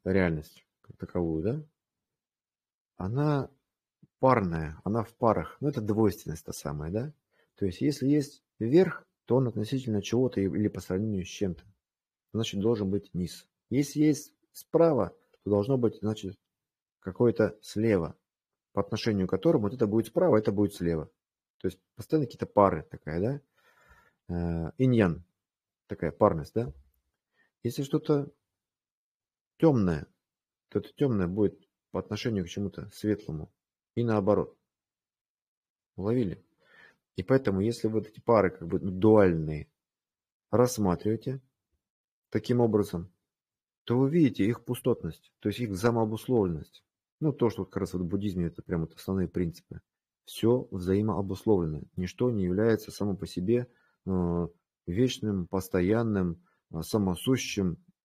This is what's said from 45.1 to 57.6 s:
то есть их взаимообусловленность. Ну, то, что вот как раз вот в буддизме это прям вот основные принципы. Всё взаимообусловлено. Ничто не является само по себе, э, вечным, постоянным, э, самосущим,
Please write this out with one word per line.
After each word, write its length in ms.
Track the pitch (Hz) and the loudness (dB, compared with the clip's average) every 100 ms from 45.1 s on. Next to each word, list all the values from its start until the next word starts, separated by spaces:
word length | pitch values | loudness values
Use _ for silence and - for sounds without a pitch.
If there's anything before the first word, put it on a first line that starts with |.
| - _ _ | -12 _ _
то 100 | 104 | -6
есть 100 | 101 | -4
их 100 | 113 | -6
взаимообусловленность. 1120 | 95 117 117 110 110 - 123 92 78 - _ _ _ _ - | 0 0 2 0 -2 0 2 2 -2 -8 _ _ _ _ -6
Ну, 120 | 156 | -4
то, 160 | 139 117 | 0 0
что 140 | - | -2
вот 80 | 92 | -6
как 60 | 87 | -4
раз 120 | 95 | -4
вот 100 | 92 | -4
в 40 | 85 | -4
буддизме 400 | 98 101 92 85 | -2 -2 -2 -4
это 140 | - | -6
прям 180 | - 87 | -6 -4
вот 140 | 80 - | -4 -8
основные 320 | - 95 90 | -6 -2 -2
принципы. 520 | 90 85 - - - _ _ _ _ - | -2 -4 -6 -16 -20 _ _ _ _ -18
Всё 420 | - 113 123 - | -2 2 2 -2
взаимообусловлено. 1120 | 95 87 98 107 87 98 95 110 98 82 76 - - | -6 0 0 0 -2 -4 -4 2 2 2 -4 -10 -8
Ничто 340 | 90 - 123 | -6 -2 -2
не 120 | 110 90 | 0 -2
является 460 | 92 113 107 - | 2 2 2 -2
само 240 | - 101 95 | -8 -6 -4
по 120 | 95 | -6
себе, 400 | - 92 120 123 _ _ _ - | -6 0 -2 -2 _ _ _ -6
э, 420 | 92 87 87 85 _ _ _ - | -2 0 -2 -4 _ _ _ -8
вечным, 600 | 90 127 - 107 98 85 | 0 0 0 -4 -4 -2
постоянным, 960 | 95 92 92 90 110 117 101 90 82 _ _ _ | -4 -2 0 2 2 0 0 -2 -4 _ _ _
э, 100 | 82 | -10
самосущим, 920 | 78 113 95 87 127 131 - - | -4 -2 0 -2 -2 -2 -2 -4